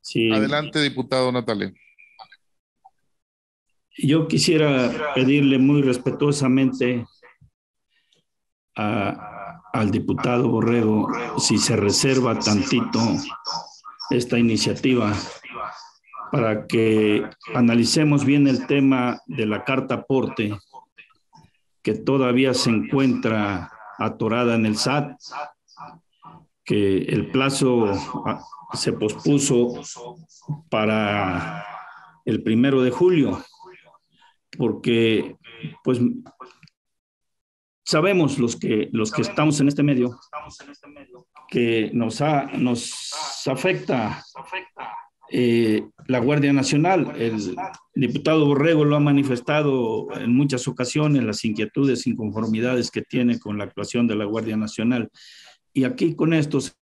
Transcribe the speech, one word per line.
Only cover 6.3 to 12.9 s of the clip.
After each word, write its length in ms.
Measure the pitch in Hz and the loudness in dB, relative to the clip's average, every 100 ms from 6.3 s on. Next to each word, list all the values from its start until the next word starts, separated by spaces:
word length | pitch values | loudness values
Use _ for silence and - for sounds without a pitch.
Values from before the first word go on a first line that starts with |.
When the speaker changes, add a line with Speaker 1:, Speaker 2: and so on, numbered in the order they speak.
| 143 135 131 131 127 123 123 113 _ - _ _ _ _ _ _ _ _ _ _ _ _ _ _ - | 2 2 2 2 0 -2 -2 -6 _ -20 _ _ _ _ _ _ _ _ _ _ _ _ _ _ -6
Speaker 1:
a, 840 | 104 113 98 - - 107 98 - - | -4 -2 -4 -6 -12 -16 -16 -16 -8
al 180 | 123 107 | -2 0
diputado 580 | 101 - 98 135 123 127 | 0 -2 -2 0 2 2
Borrego 600 | 113 110 120 107 107 92 - - - | 2 2 2 2 2 0 -4 -6 -4
si 200 | - 107 | 0 2
se 160 | - | 2
reserva 640 | 113 101 95 139 131 123 113 | 2 2 2 2 2 2 0
tantito 640 | 110 104 90 123 117 | 2 0 2 0 0